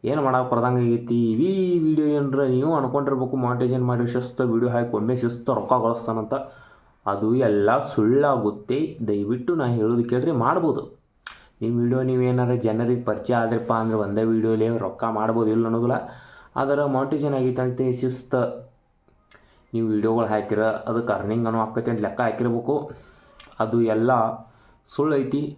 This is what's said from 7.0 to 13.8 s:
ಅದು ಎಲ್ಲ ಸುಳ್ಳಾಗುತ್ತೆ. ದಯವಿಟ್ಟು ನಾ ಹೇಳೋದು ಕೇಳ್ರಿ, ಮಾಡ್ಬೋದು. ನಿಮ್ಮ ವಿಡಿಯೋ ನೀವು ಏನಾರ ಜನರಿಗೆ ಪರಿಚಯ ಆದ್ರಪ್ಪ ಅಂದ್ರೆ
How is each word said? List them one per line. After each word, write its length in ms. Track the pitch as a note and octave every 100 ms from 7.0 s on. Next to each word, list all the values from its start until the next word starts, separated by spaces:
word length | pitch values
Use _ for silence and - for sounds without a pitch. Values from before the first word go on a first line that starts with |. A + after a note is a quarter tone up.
| G2
ಅದು 240 | G2+ G#2+ B2
ಎಲ್ಲ 340 | A#2+ G#2 G2+ A#2+ -
ಸುಳ್ಳಾಗುತ್ತೆ. 920 | - G#2+ C3+ D3 B2+ G#2 G2+ - C3 D#3 - G#2+
ದಯವಿಟ್ಟು 460 | G#2 G2+ B2 B2 E3+
ನಾ 120 | B2
ಹೇಳೋದು 340 | A#2 G#2+ A#2+ A#2+
ಕೇಳ್ರಿ, 260 | B2 D3+ C3+
ಮಾಡ್ಬೋದು. 460 | A#2+ F3 E3 D#2+ - - _ _ - - - _
ನಿಮ್ಮ 180 | A2+ A#2+
ವಿಡಿಯೋ 200 | A#2+ B2+
ನೀವು 180 | B2+ B2+
ಏನಾರ 300 | B2+ B2+ B2 B2
ಜನರಿಗೆ 440 | A2+ A2 A#2+ A#2+
ಪರಿಚಯ 320 | A#2 G#2 - A#2+
ಆದ್ರಪ್ಪ 360 | A2+ A2+ -
ಅಂದ್ರೆ 240 | A2+